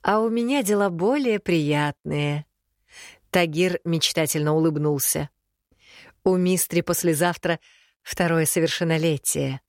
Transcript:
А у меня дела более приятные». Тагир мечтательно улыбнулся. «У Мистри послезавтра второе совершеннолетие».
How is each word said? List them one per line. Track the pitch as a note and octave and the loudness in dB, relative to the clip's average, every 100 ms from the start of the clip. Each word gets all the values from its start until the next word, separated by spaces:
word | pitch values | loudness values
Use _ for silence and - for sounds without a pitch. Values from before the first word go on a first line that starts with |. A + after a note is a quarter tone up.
А | - G#3+ | 0 0
у | A3+ | 0
меня | A#3 A#3+ C#4+ | 0 0 0
дела | G3+ G#3 G3+ | 0 0 0
более | E3+ F#3+ C#4+ B3+ G#3+ | 0 0 0 0 -2
приятные». | - E3+ D3 D3 D3 - D3+ D3 D3 D3 D3+ _ _ _ _ - - - _ | 0 0 2 0 0 -4 -6 -4 -2 -4 -8 _ _ _ _ -20 -20 -20 _
Тагир | F#3 F3 D3+ F#3 F3+ | 0 0 2 0 0
мечтательно | - E3 - - D#3 D#3+ D3+ | -2 0 0 0 0 0 0
улыбнулся. | D#3 D#3+ D3+ D3+ C#3+ - D#3 D3 _ _ _ _ _ _ - - _ | 2 2 2 0 0 -2 -4 -6 _ _ _ _ _ _ -20 -20 _
«У | - F#3 | 0 2
Мистри | F3+ F3+ - F3 | 2 0 0 -2
послезавтра | E3+ F3 F3 D3+ F3 E3+ F3 E3 _ _ _ _ | 0 0 0 2 0 0 -4 -4 _ _ _ _
второе | - - F3 E3 D#3 | -16 -2 0 2 2
совершеннолетие». | - D#3+ - E3+ D#3+ E3 D3 - D3+ C#3 C3+ | 2 0 0 0 2 2 0 -2 -4 -4 -6